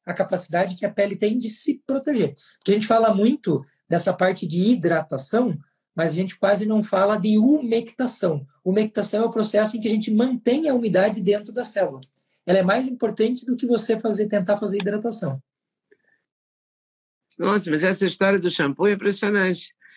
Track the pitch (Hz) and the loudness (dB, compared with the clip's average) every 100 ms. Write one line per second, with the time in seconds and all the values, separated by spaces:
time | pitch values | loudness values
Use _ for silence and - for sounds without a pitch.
0 | - 175 185 180 - 175 185 180 202 208 | -12 -4 -2 -2 -4 -2 -2 -4 -6 -2
1 | 202 190 208 247 226 214 - - - 269 | -2 0 -2 -2 -4 -4 -4 -4 -4 -4
2 | 269 262 151 - - _ - 208 214 226 | -2 0 0 -4 -20 _ 0 0 4 4
3 | 226 196 220 294 - 143 - _ _ 165 | 4 4 2 2 0 -2 -4 _ _ 0
4 | 190 180 190 185 165 170 196 240 170 165 | 0 0 0 0 -4 0 2 2 2 0
5 | 151 135 - 220 247 151 - _ _ - | -2 -6 -2 0 0 -2 -10 _ _ -2
6 | 160 156 190 - 190 202 214 214 208 190 | -2 0 -4 -2 0 2 2 0 0 2
7 | 202 214 214 214 240 302 247 226 233 - | 2 2 2 4 6 4 2 -2 -4 -6
8 | 254 - 185 147 - _ 185 196 214 - | -6 -2 -2 -2 -6 _ -2 0 0 -2
9 | 202 208 226 226 214 202 214 220 220 214 | -2 -2 -2 0 0 2 0 -2 -2 0
10 | 220 214 254 247 - 269 320 254 226 175 | 2 2 2 0 0 0 2 0 2 2
11 | 202 214 190 208 208 233 240 208 175 135 | 2 0 0 0 -2 -8 -6 -2 -2 -4
12 | - _ _ _ - 190 185 226 262 247 | -18 _ _ _ 0 2 4 0 -2 -4
13 | 220 214 226 247 247 247 240 240 - 220 | -4 0 -2 -2 -4 -4 0 0 0 -2
14 | 226 202 208 208 185 208 208 196 185 208 | 0 -2 -2 -2 0 -2 0 -2 -2 -4
15 | 226 220 160 135 - _ _ _ _ _ | -4 -6 -6 -8 -12 _ _ _ _ _
16 | _ _ _ _ _ _ _ _ _ _ | _ _ _ _ _ _ _ _ _ _
17 | _ _ _ _ 180 202 170 156 185 190 | _ _ _ _ 0 0 0 0 0 0
18 | 190 - 190 196 175 - 143 139 196 202 | -2 2 2 2 0 0 -2 2 0 2
19 | 202 196 208 208 185 175 - _ _ | -2 -2 0 0 0 -2 -8 _ _